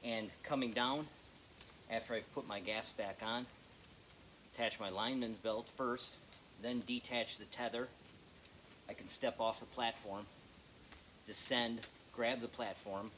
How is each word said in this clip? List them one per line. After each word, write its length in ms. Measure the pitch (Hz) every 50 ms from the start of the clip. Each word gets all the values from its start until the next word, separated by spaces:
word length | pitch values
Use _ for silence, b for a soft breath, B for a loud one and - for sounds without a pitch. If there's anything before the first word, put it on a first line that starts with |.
| -
And 260 | 120 113 110 107 95 - -
coming 280 | - - 147 135 127 120
down, 360 | 107 120 120 127 135 151 156 147 - - - - - - - - - - - - - - - -
after 240 | 113 113 - - 120
I've 180 | 110 101 - -
put 120 | 143 120
my 140 | 117 104 101
gaffs 300 | 90 98 107 110 113 -
back 300 | - - 107 98 95 - 113
on, 220 | 110 113 123 127 127 - - - - - - - - - - - - - - - - - - - - -
attach 240 | - 117 110 - -
my 120 | 107 98
lineman's 480 | 92 98 110 120 135 131 120 113 113 104
belt 300 | - 110 107 113 120 - -
first, 360 | - 131 123 123 123 - - - - - - - - - - - -
then 200 | 107 120 127 120 104
detach 520 | - 123 120 - - 123 120 110 - - -
the 60 | 104
tether. 420 | - - - 123 117 113 117 127 127 - - - - - - - - - - - - - - - - - - - -
I 60 | 120
can 140 | - 101 -
step 320 | - - - 123 113 -
off 200 | 113 113 113 -
the 60 | 123
platform, 600 | - - 127 120 117 - - - 104 98 101 104 101 - - - - - - - - - - - - - - - - - - -
descend, 540 | - 107 - - - 131 120 120 117 117 113 - - - - - -
grab 280 | - - 117 117 131 123
the 80 | 117 120
platform 600 | - - 120 101 92 - - 104 98 98 104 110 101